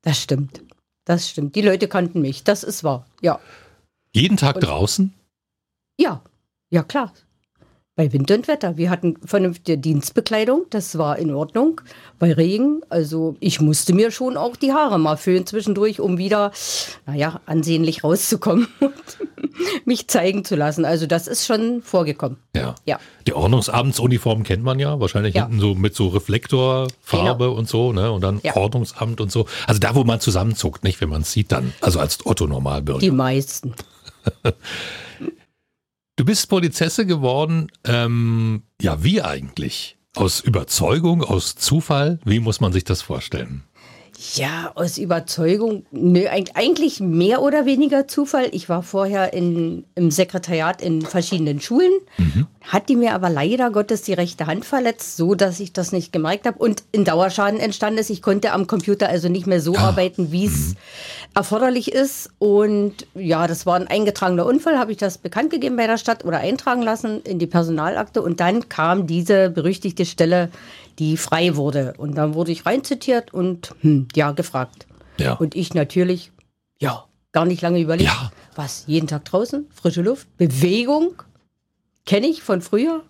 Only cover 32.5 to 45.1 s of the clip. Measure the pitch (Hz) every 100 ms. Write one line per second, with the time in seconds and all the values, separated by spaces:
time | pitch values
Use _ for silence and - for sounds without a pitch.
32.5 | 67 67 71 71 69 190 135 131 135 135
33.5 | - 131 113 - _ - - - - 117
34.5 | - - - - - - - - - _
35.5 | _ _ _ _ _ _ - 131 208 -
36.5 | 190 170 - 160 - 208 165 127 131 156
37.5 | 165 156 _ - 120 117 117 117 113 113
38.5 | 110 - _ 90 76 82 110 85 69 67
39.5 | - 71 - - _ _ - 95 - -
40.5 | 104 - - 78 139 165 170 151 95 -
41.5 | - - 151 - 143 143 170 - 107 113
42.5 | 107 101 92 - 90 - 65 - - 60
43.5 | 69 - _ - - - - - - -
44.5 | 254 165 - 175 - 170